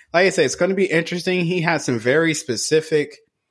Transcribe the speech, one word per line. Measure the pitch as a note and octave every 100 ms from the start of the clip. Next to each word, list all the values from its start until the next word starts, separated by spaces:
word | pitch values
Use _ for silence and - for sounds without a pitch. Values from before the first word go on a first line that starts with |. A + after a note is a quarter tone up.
| _
like | E3 F#3+
I |
said, | F3+ D#3
it's |
gonna | - F3+
be | F#3+ F#3
interesting. | E3 E3 F3 F#3 F#3
He | E3+ F3+
has | E3 D#3
some | - A#2+
very | A#2 D3 D#3+
specific | D3+ - A2 - D#3 D#3 D#3 D3 - _ _ _